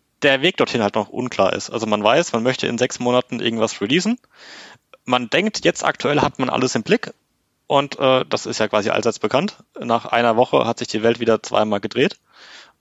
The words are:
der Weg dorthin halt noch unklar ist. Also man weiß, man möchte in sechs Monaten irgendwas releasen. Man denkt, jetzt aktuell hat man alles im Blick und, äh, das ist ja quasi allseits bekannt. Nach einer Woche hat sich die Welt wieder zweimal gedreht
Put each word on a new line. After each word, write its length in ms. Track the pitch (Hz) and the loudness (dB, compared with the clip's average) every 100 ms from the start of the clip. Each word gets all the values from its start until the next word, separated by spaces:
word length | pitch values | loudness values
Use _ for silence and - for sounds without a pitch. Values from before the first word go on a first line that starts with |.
| _ - | _ 0
der 200 | 147 135 | 2 4
Weg 140 | 156 - | 2 0
dorthin 260 | 123 127 | 0 2
halt 140 | 104 110 | 0 0
noch 120 | 101 | -4
unklar 440 | - 123 - 95 | -4 -4 2 2
ist. 180 | - - | 0 -4
Also 160 | 113 110 | -6 0
man 160 | 104 | 2
weiß, 300 | 104 139 175 | 4 2 2
man 100 | 117 | 0
möchte 240 | 120 127 - | 0 -2 -2
in 100 | 120 | -2
sechs 220 | 127 - | -2 -2
Monaten 400 | 123 123 - 120 | 0 0 0 -4
irgendwas 420 | 107 113 110 - | -4 -2 -2 -2
releasen. 380 | 101 156 208 247 _ _ - - - - _ - | -2 0 0 -4 _ _ -20 -20 -20 -20 _ -14
Man 260 | - 123 120 | -2 -2 0
denkt, 340 | 156 214 - | 0 0 0
jetzt 200 | - - | -2 0
aktuell 360 | - - 131 147 | -4 -2 0 0
hat 200 | 143 - | 0 -2
man 100 | 127 | -4
alles 240 | - 127 | -2 0
im 80 | 117 | -2
Blick 320 | 110 220 - - _ _ _ _ - | 0 -2 -2 -18 _ _ _ _ -2
und, 320 | 139 143 - | 0 0 0
äh, 240 | 135 131 - | 2 2 0
das 180 | 107 - | -4 -4
ist 120 | 120 | -4
ja 80 | 107 | 0
quasi 240 | 107 101 | 0 0
allseits 300 | - 113 - | 0 0 -2
bekannt. 380 | 110 131 202 - _ - | 0 0 -2 -8 _ -10
Nach 280 | 120 117 - | -2 -2 0
einer 300 | 117 120 113 | 2 2 4
Woche 300 | 123 139 117 | 2 2 0
hat 140 | 117 | -4
sich 80 | - | -4
die 160 | 107 | 0
Welt 160 | 113 123 | 0 2
wieder 200 | 113 110 | 2 0
zweimal 400 | - 107 107 101 | 2 0 0 -2
gedreht 380 | 107 117 160 - _ _ - - - _ | -4 -2 -2 -2 _ _ -20 -20 -20 _